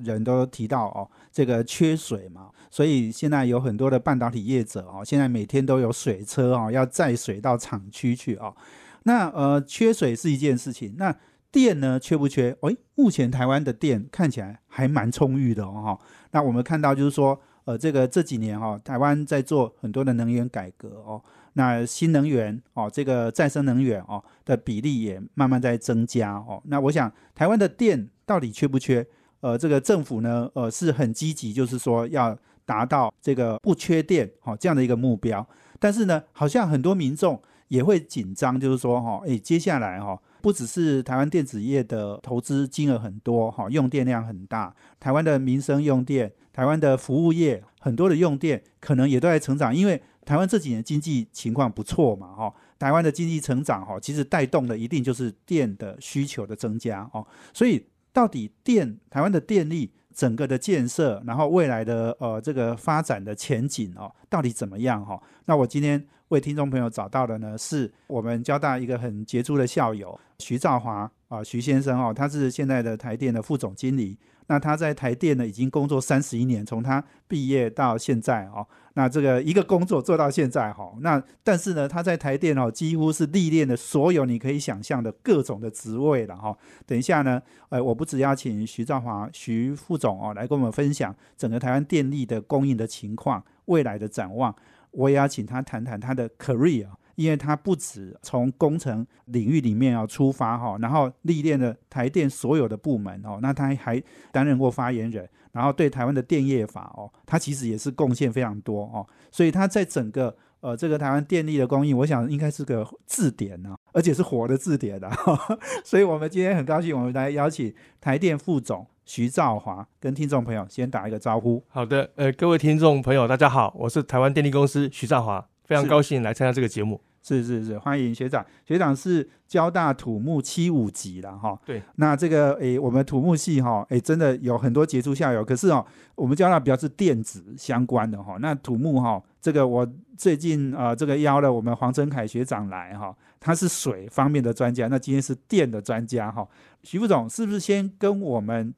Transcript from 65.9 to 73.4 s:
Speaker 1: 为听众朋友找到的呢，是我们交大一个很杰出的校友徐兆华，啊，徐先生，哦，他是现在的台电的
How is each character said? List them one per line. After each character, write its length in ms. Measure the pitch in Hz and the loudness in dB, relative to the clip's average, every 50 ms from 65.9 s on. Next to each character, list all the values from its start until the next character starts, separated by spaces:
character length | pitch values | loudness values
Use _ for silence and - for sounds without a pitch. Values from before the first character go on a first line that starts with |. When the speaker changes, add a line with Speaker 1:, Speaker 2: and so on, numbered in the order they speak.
| 147 143 143 _ _ _ _ | 0 0 -2 _ _ _ _
Speaker 1:
为 120 | - 165 139 | 0 0 0
听 160 | 139 147 147 | 0 0 -2
众 140 | 151 143 139 | -2 -2 -2
朋 100 | 131 127 | 0 -2
友 100 | 120 117 | -2 -2
找 200 | 113 113 98 98 | -4 -6 -8 -4
到 160 | 135 131 127 | -2 -2 -2
的 120 | 113 110 107 | -2 -4 -6
呢， 180 | 110 107 107 | -8 -8 -10
是 340 | 110 - - 160 143 120 98 - _ _ | -10 -8 -4 -2 -2 -2 -4 -6 _ _
我 140 | - 143 117 | -8 -6 -4
们 220 | 107 117 117 117 123 | -2 -2 -4 -4 -2
交 160 | - 143 - | -2 -2 0
大 180 | 156 143 131 | 0 -2 -2
一 80 | 127 127 | -2 -4
个 140 | 120 127 117 | -4 -4 -4
很 260 | 123 120 104 104 107 | -4 -6 -8 -8 -8
杰 160 | - - 120 | -4 -4 -2
出 160 | 120 - 147 | -2 0 0
的 80 | 139 123 | 0 0
校 280 | 113 - 170 127 110 110 | 0 0 0 0 0 -2
友 240 | 101 95 90 - - _ _ _ | -4 -8 -14 -16 -18 _ _ _
徐 200 | - - - 120 | -16 -8 -6 -4
兆 220 | 131 - 165 131 123 | -2 0 2 0 0
华， 320 | 113 117 107 101 104 110 _ _ _ - | -2 -4 -6 -6 -8 -10 _ _ _ -12
啊， 140 | 123 107 107 | -12 -12 -10
徐 160 | - - 120 | -8 -6 -4
先 220 | 120 147 135 135 | 0 2 2 2
生， 180 | 135 135 127 127 | 2 2 0 0
哦， 140 | 123 113 107 | 0 -2 -2
他 140 | 131 143 | -2 -4
是 240 | 143 151 147 135 127 | -4 -2 -2 -2 -2
现 160 | - - 143 | -2 -2 -2
在 160 | 135 135 123 113 | 0 0 0 -2
的 120 | 113 110 | -2 -6
台 220 | 107 - - 113 | -6 -8 -8 -6
电 160 | 120 135 127 117 | -4 -2 -2 -2
的 80 | 113 | -2